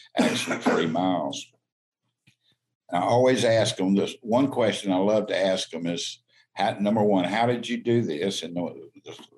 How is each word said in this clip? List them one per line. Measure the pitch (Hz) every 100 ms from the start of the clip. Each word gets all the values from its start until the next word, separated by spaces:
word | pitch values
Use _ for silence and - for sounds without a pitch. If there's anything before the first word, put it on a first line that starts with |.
| - -
accident-free | - 120 - - - 240 82
<coughs> | 82
miles. | 92 87 73 - - _ _ _ _ _ _ _ _ _ _ _ _ _ -
And | 85
I | 95
always | 120 127 127
ask | 117 113 104 -
them | 95
this | 98 82 -
one | 110 120 139
question | 127 110 98 101
I | 92
love | 101 107 95
to | 90
ask | 95 95 -
them | 80 85
is, | 85 - - _ _ _
how, | - 104 -
number | 101 113
one, | 104 95
"How | 87 107 120
did | 120 117
you | 120
do | 117 117
this?" | 101 73 95 -
And | 82 87
the, | 82 69 - -
the | - - -